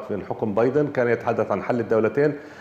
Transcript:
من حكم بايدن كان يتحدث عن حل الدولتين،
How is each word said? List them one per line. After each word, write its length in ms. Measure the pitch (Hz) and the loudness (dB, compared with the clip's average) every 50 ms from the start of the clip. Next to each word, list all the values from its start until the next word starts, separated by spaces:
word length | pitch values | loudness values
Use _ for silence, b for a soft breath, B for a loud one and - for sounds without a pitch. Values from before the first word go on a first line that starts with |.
| - - | 0 -6
من 140 | 104 95 - - | -6 -6 -6 -6
حكم 240 | 120 - 120 107 98 | -6 -4 -4 -2 2
بايدن 340 | 110 120 131 123 151 151 | 2 2 2 2 2 0
كان 200 | 135 - 131 120 | 0 0 0 2
يتحدث 440 | 120 117 113 - 117 113 107 104 - | 2 2 0 0 -2 0 0 0 0
عن 120 | 104 92 92 | -2 -2 -2
حل 160 | - 123 120 | -2 -2 0
الدولتين، 540 | 107 98 113 110 110 107 - 143 147 156 143 B B B B B | 0 2 2 4 4 2 2 2 2 2 0 B B B B B